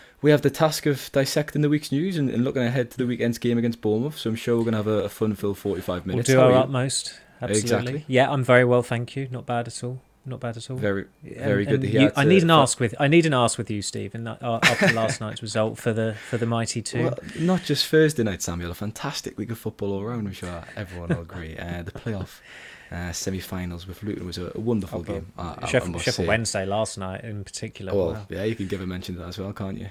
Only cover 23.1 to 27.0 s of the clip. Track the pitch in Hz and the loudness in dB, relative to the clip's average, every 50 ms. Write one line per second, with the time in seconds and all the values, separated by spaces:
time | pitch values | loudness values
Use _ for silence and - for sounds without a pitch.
23.1 | 85 - - 98 95 92 - - 95 90 90 87 87 85 90 95 87 - 104 107 | -6 -6 -4 -4 -4 -6 -6 -8 -6 -6 -6 -6 -8 -10 -10 -12 -12 -8 -8 -6
24.1 | - - 92 87 82 87 87 - - - 107 117 117 104 92 - - 87 85 101 | -6 -6 -8 -8 -8 -8 -8 -8 -8 -4 -2 0 0 0 -2 -4 -6 -8 -6 -6
25.1 | 101 98 90 - - - 90 85 - - - - - 123 - 87 85 85 - 127 | -6 -8 -8 -10 -12 -10 -10 -10 -8 -8 -4 0 0 0 0 0 -4 -2 -2 -2
26.1 | - - 90 82 107 113 113 - - 101 95 95 101 110 110 - - 101 | 0 0 0 2 2 0 0 -2 -2 -2 -2 0 0 0 -2 -2 -4 -6